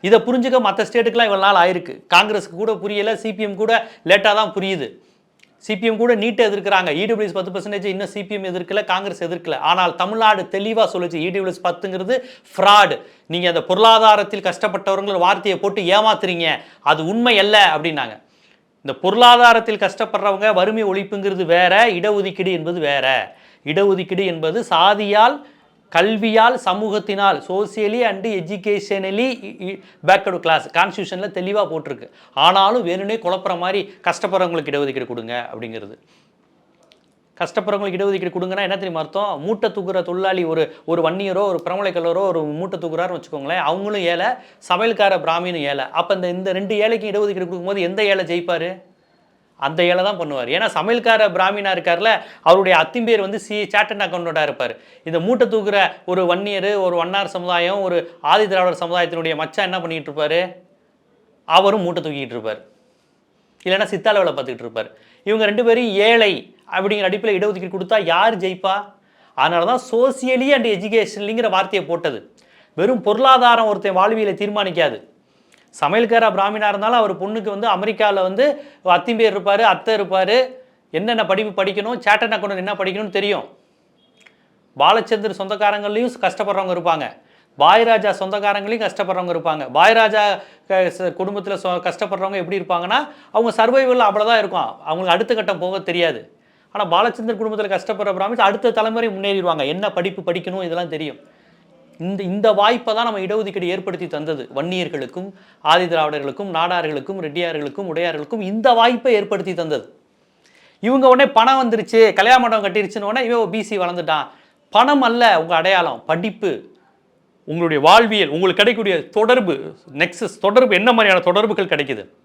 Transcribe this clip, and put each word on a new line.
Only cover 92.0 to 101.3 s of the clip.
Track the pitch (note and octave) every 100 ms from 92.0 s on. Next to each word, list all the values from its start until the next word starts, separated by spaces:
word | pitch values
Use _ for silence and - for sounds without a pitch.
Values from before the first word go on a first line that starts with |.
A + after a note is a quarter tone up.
| G3+ F#3 F#3+ G3
எப்படி | E3+ G3
இருப்பாங்கன்னா, | F3 F3 F3+ A#3+ C#4+ - -
அவங்க | A3 A#3 A3 A3
சர்வைவல் | C4 C4 B3+
அவ்வளவுதான் | A3 G3+ G#3+ A3+
இருக்கும், | G3+ F3+ A#2+ -
அவங்களுக்கு | D3+ E3 F#3
அடுத்த | F3 -
கட்டம் | A3+ G3+ F#3
போக | F3+ F#3+
தெரியாது. | F#3 F3 E3 A#2+ - _ _ _ _
ஆனா | G3+ G3
பாலச்சந்தர் | E3+ A#3 A#3 A3+ G#3+
குடும்பத்துல | A3 G#3+ G#3 F#3+
கஷ்டப்படுற | F#3+ G3+ G3+
பிராமின்ஸ் | F#3 G3 A#3
அடுத்த | G3+ G3+ A#3
தலைமுறை | A3+ A3 A3+ A#3
முன்னேறிடுவாங்க, | F#3+ G3 G3 F3+ D#3+ C#3
என்ன | F3 G3+
படிப்பு | G3+ F#3+ F#3+ E3+
படிக்கணும் | F3 F#3 F#3
இதெல்லாம் | F3 E3+ F3
தெரியும். | D3+ D3+ A#2+ _